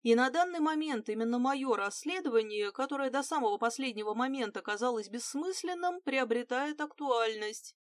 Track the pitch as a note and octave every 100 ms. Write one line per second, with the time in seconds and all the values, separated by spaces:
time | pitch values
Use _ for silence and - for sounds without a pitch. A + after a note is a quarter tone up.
0 | A#3 A#3 B3+ D4+ F4+ E4+ D#4 D#4 D#4 A#3+
1 | A3 G#3+ A3+ A#3+ B3+ C#4 C4+ G#3 G3 -
2 | D4+ F#4 C#4+ A3+ A3 G#3 G3+ A3+ C4+ C#4
3 | C4+ C4 C#4 D#4 A3+ G3+ A#3 A#3 C4+ G#3+
4 | G#3 G#3+ C4 C4+ G#3+ G3+ G3+ G#3 B3 A#3
5 | G#3 A#3 - C#4 F4+ F#4 F4 F4+ F4+ F4+
6 | D4+ C4 B3 A#3 B3 B3+ D4 D4+ D4+ -
7 | C#4+ A#3 A3+ A3 G#3+ A3 - -